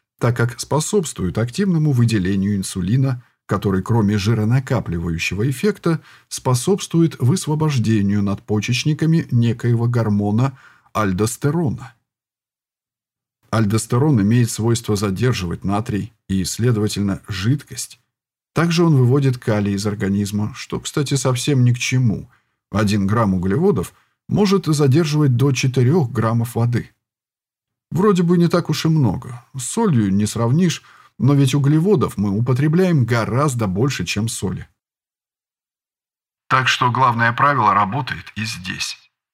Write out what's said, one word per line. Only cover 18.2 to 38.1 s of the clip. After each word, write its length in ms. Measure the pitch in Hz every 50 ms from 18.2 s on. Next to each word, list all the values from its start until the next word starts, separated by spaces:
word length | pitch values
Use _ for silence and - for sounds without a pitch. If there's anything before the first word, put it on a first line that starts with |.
| _ _ _ _ _ _ _
Также 280 | - 160 170 170 165 175
он 140 | 165 156
выводит 400 | 131 127 120 123 147 139 135 127
калий 380 | 123 - - 107 104 101 101 101
из 120 | 98 101
организма, 680 | 107 98 101 101 98 98 101 104 98 104 104 104 107 135
что, 240 | - - - - 123
кстати, 320 | - - - 160 143 127 143
совсем 500 | 135 - 139 127 123 - - 147 131 123
ни 120 | 123 120
к 40 | 123
чему. 520 | - - 127 131 131 113 92 - - - _ _ _ _ _ _ _ _
Один 360 | - 101 110 98 104 104 98
грамм 280 | 95 107 120 113 98 95
углеводов 580 | 92 87 95 95 135 175 202 180 98 85 - - _ _ _ _ _ _ -
может 360 | - 160 208 196 196 196 -
задерживать 720 | 151 156 143 151 139 123 160 175 151 147 151 151 139 123
до 160 | 117 135 143 135
четырех 580 | - - 135 123 135 123 120 151 190 147 113
граммов 440 | - 113 110 113 113 117 117 117 -
воды. 360 | 120 117 120 120 110 - - _ _ _ _ _ _ _ _ _ _ _ _ _ _ _ _ _ _ _ _
Вроде 320 | - 147 190 220 202 175 180
бы 160 | 165 180 175
не 100 | 170 165
так 220 | - 175 165 -
уж 160 | 160 - -
и 20 | 165
много. 560 | 160 156 135 113 - 135 127 - - - - _ -
С 100 | 135 123
солью 460 | - - 226 233 214 151 117 104 98
не 140 | 95 101 104
сравнишь, 580 | 104 - - 117 117 131 160 190 170 - - - - - - _ _ _ -
но 160 | 107 127 143
ведь 200 | 139 139 131 135
углеводов 600 | 143 135 139 151 156 160 202 208 160 104 87 -
мы 140 | - 101 104
употребляем 760 | 98 104 120 135 127 123 139 156 151 175 190 185 170 147 120
гораздо 600 | - 123 117 110 87 104 127 147 156 127 120 113
больше, 400 | 98 90 95 123 143 127 - 90
чем 220 | - - 101 110 113
соли. 380 | - - - 92 92 92 85 - _ _ _ _ _ _ _ _ _ _ _ _ _ _ _ _ _ _ _ _ _ _ _ _ _ _ _ _ _ _ _ _ _ _ _ _
Так 200 | 131 131 127 123
что 220 | - - 131 127
главное 420 | 120 131 131 127 117 117 117 117 117
правило 420 | - 131 143 143 131 110 104 98
работает 580 | 101 104 95 104 139 139 -